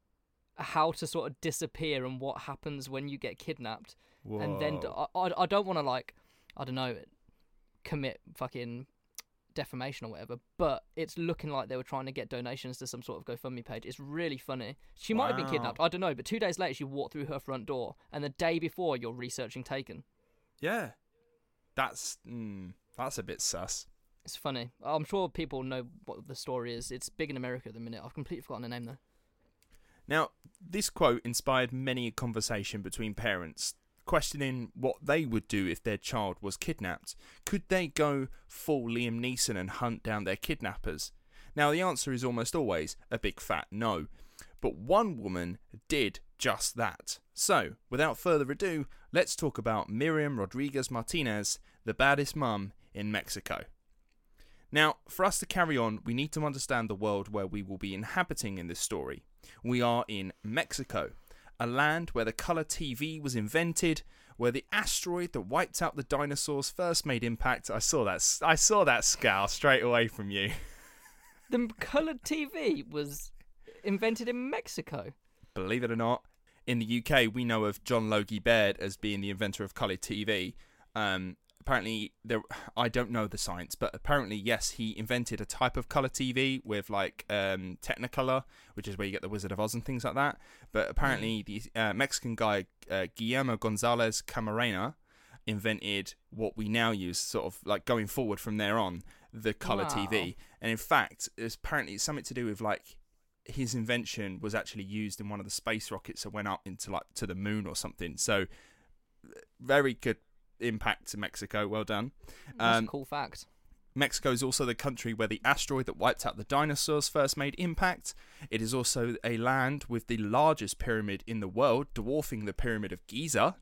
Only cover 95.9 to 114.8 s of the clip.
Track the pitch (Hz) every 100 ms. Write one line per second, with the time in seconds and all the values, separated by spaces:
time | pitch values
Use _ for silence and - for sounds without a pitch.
95.9 | 101 95 - - - 110 - 107 113 113
96.9 | 104 87 85 - 107 73 - - 101 -
97.9 | 120 104 - 117 101 - 107 101 110 95
98.9 | 87 - - - 110 107 - - 104 98
99.9 | 123 98 107 87 - - - 113 113 -
100.9 | 147 101 - - - 113 - - 147 76
101.9 | 98 - 147 117 120 117 104 110 98 -
102.9 | - _ _ _ _ - 123 120 123 110
103.9 | 120 - - 101 92 107 107 - 107 95
104.9 | 107 107 - 101 104 101 - - 110 -
105.9 | 95 - - 104 107 101 95 98 90 -
106.9 | 92 - - 104 92 101 107 90 - -
107.9 | - 87 - - 101 92 - - _ _
108.9 | _ _ _ - - - - 123 143 135
109.9 | 117 127 107 _ _ _ - 120 110 110
110.9 | - - 104 98 - 101 107 101 110 104
111.9 | 104 123 - - - - 117 117 113 110
112.9 | 143 131 147 135 - - _ - - _
113.9 | 131 139 - 139 123 131 - 127 117